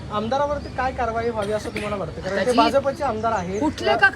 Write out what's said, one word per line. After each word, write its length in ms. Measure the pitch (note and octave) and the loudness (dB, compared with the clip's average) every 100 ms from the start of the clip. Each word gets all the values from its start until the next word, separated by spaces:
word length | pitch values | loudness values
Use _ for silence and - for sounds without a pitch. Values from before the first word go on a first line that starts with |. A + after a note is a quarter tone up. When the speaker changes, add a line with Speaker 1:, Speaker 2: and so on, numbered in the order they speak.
| - | -6
Speaker 1:
आमदारावरती 640 | G#3 A3 C4+ C#4+ C#4+ - - | -4 0 0 0 -2 -6 -2
काय 160 | B3+ | -2
कारवाई 360 | B3+ A#3 A3+ A#3 | -2 -2 0 -2
व्हावी 240 | A3 G3+ | -2 -2
असं 160 | G#3+ A3+ | -2 -4
तुम्हाला 280 | G#3 G#3 G#3 | -6 -4 -4
वाटतं? 240 | D#3+ - | -6 -6
कारण 180 | F#3 G3 | -4 0
ते 60 | |
Speaker 2:
त्याची 140 | F#3+ A#3+ | 2 4
Speaker 1:
भाजपचे 460 | A3+ C4+ C#4 C4+ | 6 4 2 -2
आमदार 280 | C#4 A3 A3+ | -2 0 0
आहेत. 280 | G#3+ F3+ G3 | 0 -2 -2
Speaker 2:
कुठले 360 | D4+ - A3 A3+ | -2 0 2 4
का? 140 | B3+ | 4